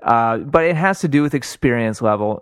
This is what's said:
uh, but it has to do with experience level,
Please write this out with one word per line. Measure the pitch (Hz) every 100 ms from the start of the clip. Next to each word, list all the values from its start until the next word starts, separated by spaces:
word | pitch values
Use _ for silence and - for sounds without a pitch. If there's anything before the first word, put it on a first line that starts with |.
uh, | - 117 117 113
but | 139 160
it | 165
has | 165 190 190
to | 170
do | 143
with | 147
experience | 143 - - 127 120 113 110
level, | 113 104 104 107